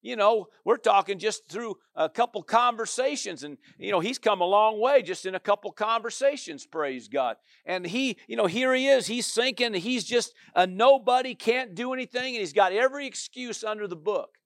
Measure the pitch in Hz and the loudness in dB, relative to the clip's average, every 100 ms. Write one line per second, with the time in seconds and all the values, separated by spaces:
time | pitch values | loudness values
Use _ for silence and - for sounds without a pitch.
0 | 214 240 202 226 180 _ 185 240 226 196 | -8 2 4 4 -2 _ 0 2 4 4
1 | 190 196 208 208 _ 180 233 190 _ - | 2 -4 -4 -6 _ -10 -10 -12 _ -4
2 | 156 - 240 208 - 220 240 226 220 - | -4 0 -2 -2 0 2 2 0 -6 -2
3 | 269 285 208 156 147 143 _ _ 180 190 | -2 -2 -8 -10 -14 -16 _ _ -2 0
4 | 185 254 220 196 180 202 220 214 240 277 | 0 0 0 2 4 4 4 2 2 2
5 | 175 180 190 185 - 202 190 - 214 226 | 2 -8 -8 -6 -2 -2 -2 -6 -2 -2
6 | 220 - 277 294 - 147 - 160 143 127 | -4 -2 -2 -2 -12 -14 -10 -6 -4 -6
7 | 107 135 127 110 _ _ - 180 180 226 | -6 -2 -2 -4 _ _ -8 -6 -4 -2
8 | 269 196 - 226 202 202 262 254 269 269 | -2 -4 -8 -2 0 2 2 2 4 4
9 | 165 240 - - 254 226 240 196 190 254 | 2 -4 -2 0 -2 0 -2 -2 -2 -4
10 | 165 233 - _ - - 185 185 247 277 | 0 -2 -2 _ -4 2 2 4 6 6
11 | 226 247 262 220 220 247 247 175 247 262 | 4 2 0 -4 -2 0 -2 -8 -6 -6
12 | 254 240 254 240 180 185 190 196 262 277 | -6 -6 -4 -6 -2 4 4 4 0 0
13 | 269 - - 247 247 214 220 214 208 170 | -10 -10 -14 -12 -10 -8 -8 -6 -8 -6
14 | 165 196 - _ | -4 -4 -6 _